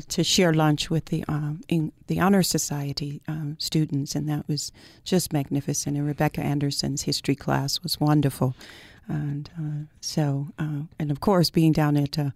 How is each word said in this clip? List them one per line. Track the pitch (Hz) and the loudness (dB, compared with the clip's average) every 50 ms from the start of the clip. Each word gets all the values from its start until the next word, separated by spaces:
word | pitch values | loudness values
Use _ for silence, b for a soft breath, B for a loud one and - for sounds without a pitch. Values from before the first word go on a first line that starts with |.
| - | -6
to | - - - 160 | -2 -2 0 2
share | - - - 185 170 156 | 2 4 4 6 6 6
lunch | 160 156 151 151 - - - | 6 4 4 4 2 0 -2
with | 160 156 - | -2 -2 -2
the, | - 165 156 - | -2 -4 -4 -2
um, | - 151 147 151 147 151 180 - | -2 -2 -2 -2 -4 -6 -6 -4
in, | - 170 165 151 156 - _ - | -2 0 0 0 -2 -6 _ -6
the | - 160 165 | -4 0 2
Honor | 170 190 202 196 170 | 4 6 6 6 4
Society, | - - 156 - - 147 143 139 143 139 - 147 143 143 - - | 4 0 0 -2 -2 -4 -4 -4 -4 -6 -6 -8 -8 -8 -8 -8
um, | - 156 156 151 143 156 - | -8 -6 -6 -6 -6 -6 -8
students, | - - - 160 156 - - 139 139 - - | -6 -2 0 0 0 0 0 -2 -2 -2 -4
and | 147 147 151 | -4 -2 -2
that | 151 147 - | -4 -4 -4
was | - 151 143 - - B B B B B B B | -4 -6 -6 -6 -8 B B B B B B B
just | - 185 180 - - 160 | 0 0 0 2 0 -2
magnificent. | 147 139 - 143 143 - - 147 - - 143 143 | -2 -2 -2 -2 -2 -2 -2 -4 -4 -4 -2 -2
And | 143 147 | -2 -2
Rebecca | 147 143 - 156 151 - 175 | -2 0 0 0 0 0 -2
Anderson's | - 139 143 147 143 143 143 - - 139 135 147 | -2 -2 0 0 0 -2 -2 -2 -4 -4 -4 -4
history | - 147 139 - - - 139 | -4 -4 -4 -2 -2 -2 -2
class | - - 143 135 135 135 135 - - - | -2 -2 -2 0 0 0 -2 -4 -6 -6
was | 156 - - | -6 -2 0
wonderful. | 151 151 151 151 143 139 - - 143 127 127 B B B B B B B B B _ - | 2 4 4 4 4 2 2 0 0 -2 -2 B B B B B B B B B _ -6
And, | 151 151 147 147 143 143 147 - - | -4 -4 -4 -4 -4 -6 -8 -10 -10
uh, | 170 156 151 151 147 151 151 _ _ | -8 -6 -6 -6 -6 -8 -10 _ _
so, | - - - 160 151 143 139 139 143 147 - - | -12 -6 -2 -2 0 0 0 -2 -4 -6 -8 -6
uh, | 156 151 151 143 156 - _ - | -6 -4 -4 -6 -8 -8 _ -6
and | 160 147 | -4 -4
of | 143 - | -4 -2
course, | - 214 196 175 160 - | 2 4 4 4 4 4
being | - 170 160 160 | 4 4 6 6
down | 151 156 151 147 147 | 6 4 4 4 4
at | 147 143 - - 156 | 2 2 0 -2 -2
a | 143 139 B | -2 -4 B